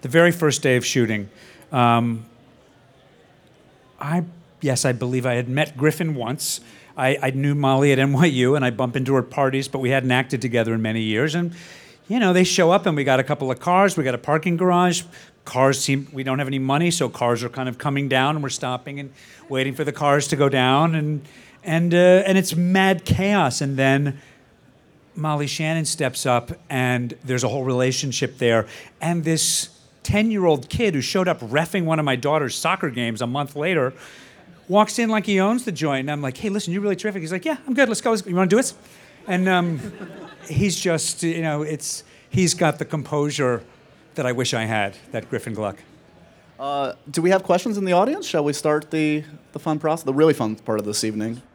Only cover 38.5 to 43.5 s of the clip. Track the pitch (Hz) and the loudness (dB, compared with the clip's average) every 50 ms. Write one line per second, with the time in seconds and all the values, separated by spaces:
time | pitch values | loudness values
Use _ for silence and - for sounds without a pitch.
38.5 | 185 226 262 - - - - - - - - - - - - - 180 180 185 190 | 4 2 2 0 -4 -12 -20 -20 -20 -20 -20 -20 -20 -20 -8 -4 -2 0 2 2
39.5 | 185 180 175 175 165 143 120 208 - - 196 170 - - - - - - - - | 2 2 2 0 -2 -4 -8 -10 -14 -14 -16 -16 -16 -18 -18 -20 -20 -20 -14 -4
40.5 | 156 - 202 202 170 - - 185 165 156 - - - - - 165 165 170 165 160 | -2 0 0 0 0 -2 0 0 0 0 0 -4 -6 -4 -4 -4 -2 -2 -2 -2
41.5 | 151 147 151 151 156 147 - - - - - - - - _ _ - 127 185 170 | -2 -2 -4 -4 -6 -8 -8 -8 -10 -10 -12 -18 -20 -20 _ _ 0 2 2 2
42.5 | 175 175 180 156 147 - 165 - - 156 131 - - 151 147 147 139 143 139 127 | 2 2 2 2 2 0 -6 -6 -6 -8 -6 -4 -2 -2 -2 -2 -2 -2 0 0